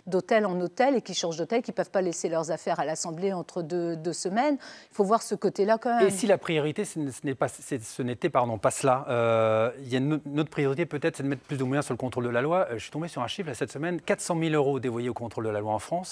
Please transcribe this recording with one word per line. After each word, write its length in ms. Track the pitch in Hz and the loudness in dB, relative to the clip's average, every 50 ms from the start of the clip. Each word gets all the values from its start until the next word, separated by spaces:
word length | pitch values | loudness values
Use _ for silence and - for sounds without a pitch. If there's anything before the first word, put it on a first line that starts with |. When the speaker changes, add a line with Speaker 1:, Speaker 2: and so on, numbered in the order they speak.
| - | -6
Speaker 1:
d'hôtel 400 | 180 185 185 180 - 233 220 214 | -2 0 0 2 4 2 2 4
en 120 | 196 175 180 | 2 0 -2
hôtel, 340 | 175 170 - - 247 277 277 | -2 -2 0 2 4 4 4
et 60 | 220 | 2
qui 100 | - - | 0 -2
changent 240 | 180 - - 170 160 | -4 -4 -2 -2 -2
d'hôtel, 240 | 156 165 - 226 240 | -4 -2 0 0 0
qui 120 | - - | 0 -2
ne 20 | 185 | -4
peuvent 160 | - 175 - | -4 -4 -2
pas 100 | - 196 | 0 0
laisser 300 | 185 175 165 - - 175 | 0 0 -2 -2 -2 -2
leurs 200 | 160 160 160 156 | 0 -2 0 -2
affaires 300 | 165 160 - 190 170 170 | -4 -4 -2 -2 -2 0
à 60 | 151 | 0
l'Assemblée 480 | 147 160 - - 180 165 160 190 196 190 | -2 -2 -4 -6 -6 -6 -4 -2 -2 -2
entre 260 | 175 160 - - 185 | -4 -6 -6 -6 -6
deux, 340 | 170 147 175 175 170 170 170 | -4 -2 -2 -2 -2 -2 -4
deux 200 | 160 160 175 160 | -4 -4 -4 -4
semaines. 420 | - - 185 185 226 269 302 285 262 - - - - - - | -4 -4 0 0 2 2 2 0 -2 -4 -10 -20 -20 -20 -6
Il 40 | - | -2
faut 100 | - 202 | 0 2
voir 160 | 185 226 220 | 4 4 2
ce 140 | - - 214 | 2 -2 -4
côté-là 420 | - - 190 - - 196 202 220 | -2 0 0 2 2 4 4 4
quand 180 | 220 - 247 233 | 2 2 2 4
même. 120 | 240 196 | 4 4
Speaker 2:
Et 40 | 196 | 4
si 160 | 196 185 202 | 4 2 4
la 120 | 202 185 - | 4 4 4
priorité, 480 | - - 170 156 147 151 147 - 202 | 2 0 0 2 0 0 -2 -4 -6
ce 120 | - - 165 | -6 -4 -4
n-, 120 | 147 139 | -4 -4
ce 80 | 120 - - | -6 -4 -4
n'est 80 | 143 131 | -4 -2
pas, 140 | - 151 127 | 0 -2 -2
c'est, 340 | - - - - 147 123 113 | -2 -6 -8 -6 -6 -6 -6
ce 160 | - - - | -8 -6 -4
n'était, 300 | 131 123 123 - - 165 | -4 -4 -2 -2 -2 2
pardon, 260 | - 135 123 117 113 | 2 2 2 2 2
pas 140 | 104 - 131 | 2 2 2
cela, 340 | - - - 135 127 131 143 143 | 2 4 4 4 4 4 2 0
euh, 600 | 127 120 117 117 113 113 113 110 110 110 113 120 120 127 | 2 4 4 4 6 6 6 6 6 4 4 2 0 -4
il 60 | 139 123 | -4 -2
y 40 | 123 | 0
a 20 | 131 | 2
une, 220 | 135 147 156 147 - | 2 2 0 0 -2
une 160 | 143 143 147 | -2 -2 -2
autre 80 | 156 147 | -2 0
priorité 380 | - 160 143 135 139 156 170 | 0 0 0 2 2 0 -2
peut-être, 320 | - - 143 - 160 160 - | -2 -2 -2 -2 -2 -2 -2
c'est 40 | |
de 60 | 135 139 | -2 -2
mettre 140 | 143 127 | -4 -4
plus 160 | - - 147 131 | -4 -6 -4 -2
de 60 | 131 | 0
moyens 200 | 127 135 143 139 | 0 0 0 0
sur 80 | - | -2
le 60 | 127 113 | -4 -4
contrôle 260 | 135 127 - 127 120 | -4 -4 -2 -2 -2
de 60 | 120 | 0
la 100 | 120 120 | 0 0
loi. 260 | 131 151 170 185 185 - | 2 2 2 2 2 0
Euh, 80 | 120 107 | -2 -6
je 60 | - | -8
suis 60 | - | -8
tombé 180 | - 151 165 165 | -8 -8 -8 -6
sur 120 | - 135 | -6 -6
un 60 | 123 113 | -6 -4
chiffre 200 | - - 190 156 | -4 -6 -6 -6
là, 40 | 123 | -6
cette 160 | - 143 - | -4 -6 -6
semaine, 280 | - 139 151 175 180 160 | -4 -6 -4 -4 -4 -2
quatre 220 | - - 202 - | 0 0 -2 0
cent 120 | - - 175 | 0 -2 0
mille 200 | 160 165 160 156 | 0 0 2 2
euros 260 | 151 139 139 143 131 | 4 2 2 0 0
dévoyés 300 | 113 127 113 120 123 123 | -2 -2 -2 -2 -2 -4
au 40 | 117 | -4
contrôle 300 | - 120 113 - 127 110 | -6 -8 -8 -6 -4 -4
de 60 | 110 | -2
la 100 | 104 104 | -2 -2
loi 120 | 104 107 107 | -2 -2 -2
en 40 | 104 | -4
France, 200 | - - 165 175 185 - | -4 -6 -6 -6 -6 -8